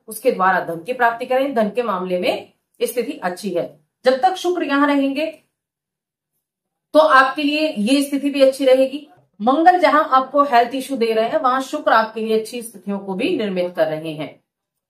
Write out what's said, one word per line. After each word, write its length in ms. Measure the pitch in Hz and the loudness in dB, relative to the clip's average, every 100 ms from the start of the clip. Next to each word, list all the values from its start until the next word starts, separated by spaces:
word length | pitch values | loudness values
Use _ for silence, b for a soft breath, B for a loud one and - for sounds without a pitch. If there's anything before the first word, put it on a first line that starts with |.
| - | -18
उसके 240 | 214 262 | -4 -2
द्वारा 300 | 190 185 180 | 0 2 0
धन 220 | 151 165 | -2 -8
की 100 | 240 | -8
प्राप्ति 340 | 247 233 233 254 | -2 0 0 -2
करें, 280 | 254 277 | -2 0
धन 160 | 233 208 | 0 -2
के 120 | 247 | -2
मामले 360 | 233 185 185 180 | -4 -4 -4 -2
में 340 | 233 202 - _ _ - | -2 -4 -8 _ _ -8
स्थिति 320 | 233 247 226 | -6 -4 -6
अच्छी 380 | - 180 180 202 | -6 -8 -6 -6
है। 160 | 165 143 - _ _ | -6 -6 -10 _ _
जब 160 | 254 262 | 0 2
तक 140 | 370 | 2
शुक्र 280 | 370 349 349 | 0 -4 -4
यहां 240 | 285 277 285 | -2 0 2
रहेंगे 380 | 285 277 269 320 - _ _ _ _ _ _ _ _ _ _ _ _ _ _ _ | 2 0 -2 -6 -8 _ _ _ _ _ _ _ _ _ _ _ _ _ _ _
तो 40 | 302 | 4
आपके 440 | 311 269 262 302 | 6 6 4 2
लिए 260 | 294 302 311 | -2 0 -2
ये 340 | 214 208 277 | 0 0 2
स्थिति 280 | 277 277 285 | 0 -2 -2
भी 120 | 277 | 2
अच्छी 220 | 269 262 | 2 4
रहेगी। 420 | 262 262 262 285 - _ _ - | 4 4 2 -2 -14 _ _ -6
मंगल 380 | 220 302 339 359 | 0 4 6 6
जहां 260 | 320 294 | 4 2
आपको 380 | 320 262 - 285 | 4 2 2 0
health 320 | 285 240 247 | 2 2 2
issue 220 | 269 262 254 | -2 -6 -4
दे 160 | 226 | -2
रहे 160 | 220 226 | 0 0
हैं 100 | 302 | 0
वहां 220 | 262 262 | 0 -2
शुक्र 300 | 262 302 302 | -4 -4 0
आपके 280 | 233 214 226 | 2 0 -4
लिए 180 | 220 220 | -2 -2
अच्छी 220 | 220 240 | -4 -10
स्थितियों 360 | 220 190 202 196 | -12 -14 -10 -8
को 160 | 196 | -8
भी 220 | 185 311 302 | -6 -4 -2
निर्मित 340 | 208 185 180 175 | -2 -4 -4 -2
कर 100 | 156 | -2
रहे 260 | 156 160 | -4 -8
हैं, 300 | 151 139 - _ _ _ _ | -10 -12 -14 _ _ _ _